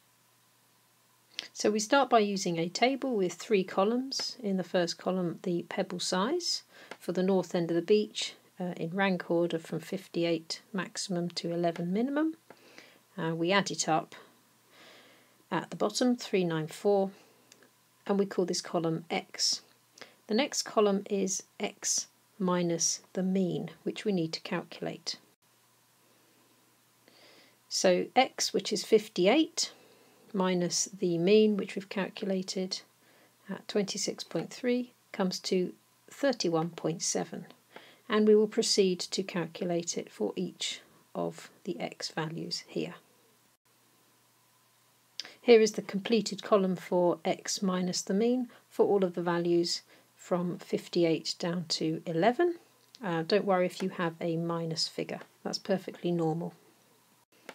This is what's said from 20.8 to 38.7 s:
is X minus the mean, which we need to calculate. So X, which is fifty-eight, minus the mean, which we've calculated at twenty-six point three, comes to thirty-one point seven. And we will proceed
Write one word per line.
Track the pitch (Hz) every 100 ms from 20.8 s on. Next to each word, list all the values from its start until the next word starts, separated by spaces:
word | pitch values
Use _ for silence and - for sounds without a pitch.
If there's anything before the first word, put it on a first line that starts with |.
| 208 196 202
is | 196 190 - - -
X | 208 - - - - _ _ -
minus | 185 180 175 165 - - -
the | 196
mean, | 185 190 180 156 170 -
which | - 208
we | 214
need | 185 160
to | 160
calculate. | - 170 - - 165 - - - _ _ _ _ _ _ _ _ _ _ _ _ _ _ _ _ _ _ - - - - - _ -
So | - 190 180 185
X, | - - - -
which | - 202
is | 202
fifty-eight, | - 220 214 - 180 294 311 - - - - - - - -
minus | 202 185 180 175 - - 190
the | 180 170
mean, | 175 214 214 202
which | - 196
we've | -
calculated | 202 185 - 196 190 190 185 185 - - _ _ _ _ _ -
at | - -
twenty-six | 208 196 202 - - -
point | 165 -
three, | - 247 247 247 _ _
comes | - 185 -
to | - 185 180 - _ _ -
thirty-one | - 277 247 175 160 170
point | - 160 160
seven. | - 180 160 - - - _ - - - -
And | 214 214
we | 214
will | 214
proceed | 233 214